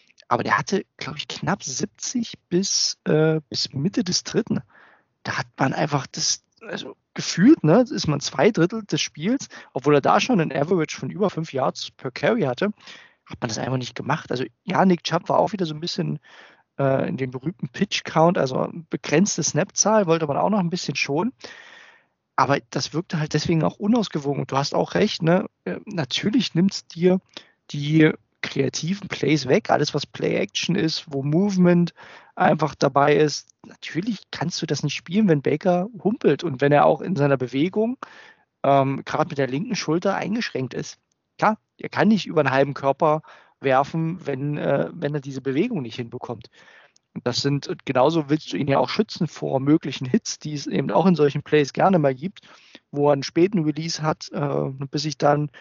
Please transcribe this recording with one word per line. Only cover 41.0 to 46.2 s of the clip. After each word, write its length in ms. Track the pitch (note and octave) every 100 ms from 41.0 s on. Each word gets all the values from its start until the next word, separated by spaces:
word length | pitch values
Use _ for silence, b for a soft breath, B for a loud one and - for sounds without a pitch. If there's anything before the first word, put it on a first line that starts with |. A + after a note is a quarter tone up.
| _ _ _ -
Klar, 200 | G3 A3 _ _
er 120 | -
kann 180 | - F3+
nicht 180 | G#3+ -
über 120 | E3
einen 120 | C3+
halben 220 | C3+ C#3
Körper 480 | C3+ C#3 C3+ D#3+ D#3 b b b _
werfen, 640 | C#3 C3 C#3+ E3 D#3+ F3+ -
wenn, 320 | C3+ C#3+ D3
äh, 320 | E3 C#3+ E3
wenn 200 | - D3
er 80 | D3+
diese 200 | C#3 C3+
Bewegung 400 | C3+ C3 A#3+ G3+
nicht 160 | A#2 A#2
hinbekommt. 520 | A#2 B2